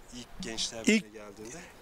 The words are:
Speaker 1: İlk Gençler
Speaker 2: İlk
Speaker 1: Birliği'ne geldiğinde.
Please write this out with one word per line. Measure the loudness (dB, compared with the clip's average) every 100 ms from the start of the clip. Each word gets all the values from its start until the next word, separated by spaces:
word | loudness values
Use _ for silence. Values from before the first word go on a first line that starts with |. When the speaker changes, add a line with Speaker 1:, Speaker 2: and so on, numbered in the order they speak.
| -12 -12
Speaker 1:
İlk | -10 -6
Gençler | -2 0 0 2
Speaker 2:
İlk | 6
Speaker 1:
Birliği'ne | 6 6
geldiğinde. | -10 -12 -10 -10 -10 -12 6